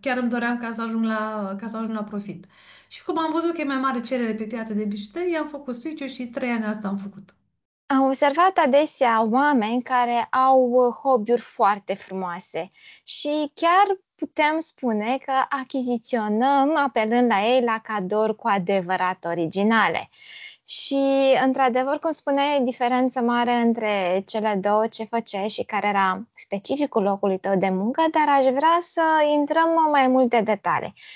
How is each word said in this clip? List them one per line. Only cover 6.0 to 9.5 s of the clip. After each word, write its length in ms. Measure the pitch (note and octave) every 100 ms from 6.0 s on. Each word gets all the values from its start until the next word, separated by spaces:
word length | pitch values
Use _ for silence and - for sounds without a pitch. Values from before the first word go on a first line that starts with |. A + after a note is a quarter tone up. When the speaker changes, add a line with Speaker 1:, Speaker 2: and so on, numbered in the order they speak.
| C4+
Speaker 1:
și 180 | C4 B3
trei 240 | C4+ B3+
ani 140 | A3+
asta 240 | G#3+ G#3+ G3
am 80 | G3
făcut. 380 | G3+ - - _ _ _ _ _ -
Speaker 2:
Am 140 | C4+
observat 560 | C4+ C4+ C#4+ D4 F#4 F#4+
adesea 640 | D4 C#4 D4+ - B3 A3 A3+
oameni 520 | B3 D4